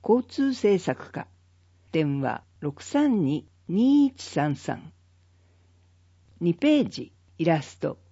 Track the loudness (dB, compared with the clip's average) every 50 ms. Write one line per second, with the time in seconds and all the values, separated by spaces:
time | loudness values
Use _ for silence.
0 | 2 2 2 2 2 -4 -4 -2 -2 -2 -2 0 2 2 2 2 0 -4 -6 -6
1 | -8 -14 -12 -14 -14 _ _ _ _ _ _ _ _ _ _ _ _ _ -2 -2
2 | 0 0 -2 -2 -2 -4 -4 -6 _ _ _ _ -8 -8 -8 -8 -14 -4 0 0
3 | 2 2 2 2 0 0 -2 -4 -6 _ _ _ _ -4 0 2 4 4 6 4
4 | 4 2 0 -6 -18 -6 -2 -2 0 0 -2 -4 -6 -8 -8 -8 -10 -20 _ _
5 | _ _ _ _ _ _ _ _ _ _ _ _ _ _ _ _ _ _ _ _
6 | _ _ _ _ _ _ _ -2 -2 -2 0 2 2 4 4 4 2 -2 -6 -12
7 | -14 -14 _ _ _ _ _ -2 0 0 0 0 -2 -10 -12 _ -8 -8 -8 _
8 | _ _